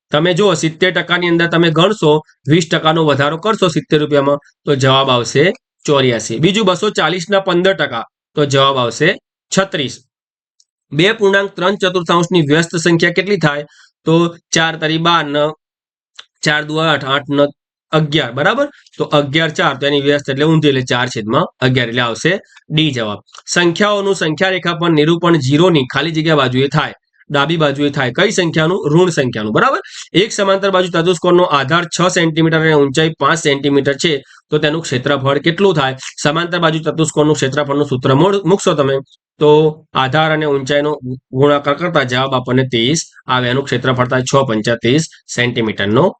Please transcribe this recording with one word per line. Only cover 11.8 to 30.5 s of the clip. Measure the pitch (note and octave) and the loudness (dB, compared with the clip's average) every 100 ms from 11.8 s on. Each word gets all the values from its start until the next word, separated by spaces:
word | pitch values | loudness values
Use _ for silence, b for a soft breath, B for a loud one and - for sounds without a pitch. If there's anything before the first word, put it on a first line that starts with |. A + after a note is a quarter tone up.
| F#3 F3+ E3+ F3 E3+ F3+ | -2 -2 0 0 2 2
વ્યસ્ત | C#3+ D3+ E3 F3 | 2 2 0 -2
સંખ્યા | E3+ E3 F3 | 0 2 2
કેટલી | F3 F#3 G3+ | 0 -2 0
થાય? | D#3 D3 D3+ b b _ - | 0 -2 -8 b b _ 0
તો | E3 E3+ E3+ _ | 2 0 -4 _
ચાર | E3+ E3 D#3+ | -2 -2 -2
તરી | D#3 D#3+ | -4 -2
બાર | E3+ E3+ D3 | 0 0 0
ને | D3 D3+ D3+ _ _ _ _ _ - - _ | -2 -2 -4 _ _ _ _ _ -20 -20 _
ચાર | D#3 D3+ | -2 -2
દુ | D3+ D#3 | -2 -2
આઠ, | D#3+ D3 C#3 | 0 0 -2
આઠ | C#3 C3+ | -4 0
ને | C#3+ C#3+ - _ _ _ | 0 0 -2 _ _ _
અગિયાર, | D#3 D#3 D3+ B2+ | -2 0 -2 -4
બરાબર? | B2 E3+ A#3+ C#4+ b b - | -2 -2 0 -4 b b -8
તો | |
અગિયાર | D3 D3+ C#3+ D3+ D#3+ | -2 0 0 0 -2
ચાર, | D3+ E3+ C3 | 0 -2 -2
તો | C#3 | -2
એની | C#3+ | 0
વ્યસ્ત | C#3 C#3+ - | 0 -2 -2
એટલે | C3+ D#3 | 0 2
ઊંધી, | D#3+ D3 | 4 2
એટલે | C3+ | 0
ચાર | B2+ B2 B2+ | 0 -2 -2
છેદમાં | B2 G#2+ C3+ F#3+ - | -4 -2 -2 -2 -2
અગિયાર, | B2+ B2+ A#2 | 0 0 -2
એટલે | A#2+ | -2
આવશે | A#2+ A2+ D#3+ G3 b b - | -4 -2 -2 -2 b b -4
ડી | D#3 D#3 | -2 0
જવાબ. | B2 G#2+ G2+ - B - | -2 -4 -6 -12 B -4
સંખ્યાઓનું | F3 F3 E3 G#3 G#3 G3 F#3+ | 0 0 2 0 0 -2 -2
સંખ્યા | E3 D#3 F#3+ | -2 -2 -2
રેખા | F#3 F3 | -2 -4
પર | E3 E3+ | -2 0
નિરૂપણ | D#3 D3+ E3+ F3 E3+ | 2 2 2 2 2
ઝીરોની | C3 D3 F3+ D#3+ B2+ | 2 2 4 2 0
ખાલી | C#3 D#3 | -2 -2
જગ્યા | D#3+ D#3 D3+ | -2 0 0
બાજુએ | C3 B2+ C#3 | 2 0 0
થાય, | D3+ C3 - _ b - | 0 -4 -8 _ b -4
ડાબી | C#3+ C#3+ E3+ | -2 0 0
બાજુએ | D3 C#3 C#3+ | 0 0 -2
થાય. | C#3+ B2+ | -2 -4
કઈ | A#2 G#3 | 0 0
સંખ્યાનું? | F#3+ E3+ E3 D#3+ G3 D3+ | 0 -2 0 0 -2 0
ઋણ | D#3 F3+ | 2 2
સંખ્યાનું, | D#3+ C3 A#2+ G#2+ | 0 -4 -6 -4
બરાબર? | A#2+ A#3+ E4 B B B | 0 0 -2 B B B
એક | - A3 | -2 -2
સમાંતર | - G3 | -2 0